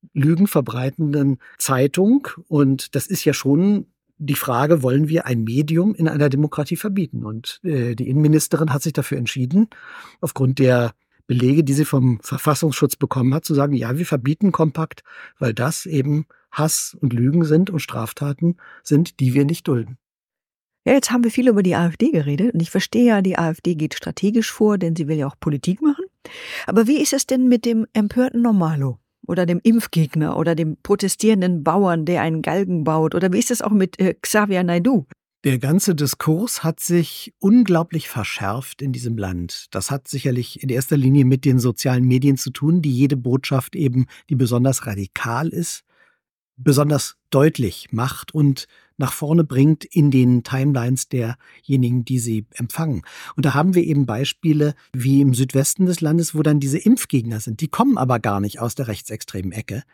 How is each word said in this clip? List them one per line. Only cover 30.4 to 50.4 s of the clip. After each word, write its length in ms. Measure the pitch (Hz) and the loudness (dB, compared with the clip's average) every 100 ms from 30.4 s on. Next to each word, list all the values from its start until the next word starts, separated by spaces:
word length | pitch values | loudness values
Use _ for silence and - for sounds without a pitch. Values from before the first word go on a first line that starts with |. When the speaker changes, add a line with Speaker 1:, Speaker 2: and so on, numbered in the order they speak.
| 165 165 | 0 0
Speaker 2:
dem 220 | 160 - | -2 -4
protestierenden 800 | - 202 190 - 214 208 180 170 | -2 0 0 0 2 2 2 0
Bauern, 440 | 160 180 190 165 156 | 0 2 2 0 0
der 160 | 170 | 0
einen 200 | 156 160 | 0 -2
Galgen 400 | 156 170 190 175 | -2 -2 0 -2
baut? 320 | 151 160 160 | 0 0 0
Oder 180 | 180 185 | 0 0
wie 60 | 190 | 0
ist 140 | - | 0
es 100 | 240 | -2
auch 80 | 202 | 0
mit, 300 | 208 190 - | 2 0 0
äh, 160 | 190 - | -2 -2
Xavier 440 | - 214 208 180 | -2 0 0 0
Naidoo? 420 | 180 175 185 233 - _ _ _ | 0 0 2 0 -2 _ _ _
Speaker 1:
Der 140 | 139 127 | -2 0
ganze 360 | 135 180 - | 2 0 2
Diskurs 720 | 151 143 - - 160 233 - | 0 -2 -2 -2 -2 -2 -4
hat 160 | 160 160 | -6 -4
sich 520 | - 175 165 - - - | 0 0 0 -6 -18 -2
unglaublich 720 | 196 247 202 170 165 160 - | 4 6 6 2 0 -6 -6
verschärft 720 | - 101 - 98 117 131 - | -8 -6 -6 -6 -6 -8 -8
in 100 | 139 | -6
diesem 240 | 123 120 113 | -6 -6 -6
Land. 520 | 95 90 87 - - | -4 -6 -8 -12 -12
Das 200 | - - | -8 -6
hat 160 | 139 - | -6 -6
sicherlich 560 | 135 139 123 120 - | -6 -2 -2 -6 -8
in 60 | 135 | -4
erster 300 | 120 - 147 | -4 0 2
Linie 260 | 131 143 | 4 6
mit 220 | 127 135 139 | 6 4 2
den 120 | 127 | 2
sozialen 460 | 120 113 131 123 | 2 0 0 2
Medien 320 | 127 127 139 135 | 2 2 2 0
zu 140 | 135 | -2
tun, 320 | - 143 175 | -4 0 2
die 100 | 151 | 2
jede 240 | 123 139 139 | 2 2 0
Botschaft 580 | 120 131 - 131 - | 0 -2 0 -2 -2
eben, 300 | 185 139 127 127 - - | -2 0 0 -2 -4 -4
die 60 | |
besonders 520 | 131 120 123 131 127 110 | 0 0 2 2 0 -4
radikal 640 | 101 95 - - 117 160 | -8 -8 -8 -6 -4 -4
ist, 360 | 131 170 - _ _ _ _ _ _ _ - | -4 -6 -10 _ _ _ _ _ _ _ -4
besonders 580 | 127 135 147 143 - - _ | 2 2 2 -2 -4 -14 _
deutlich 580 | 135 156 156 104 - - | 2 2 2 -4 -6 -8
macht 440 | 113 131 - - | -6 -4 -6 -8
und 320 | 156 143 135 - _ _ - | 0 0 0 -6 _ _ -8
nach 160 | 131 | -6
vorne 300 | - 147 170 | -4 0 0
bringt 420 | 156 127 147 156 - | 2 2 4 2 -2
in 240 | 180 147 | 2 4
den 320 | 131 123 123 | 4 4 2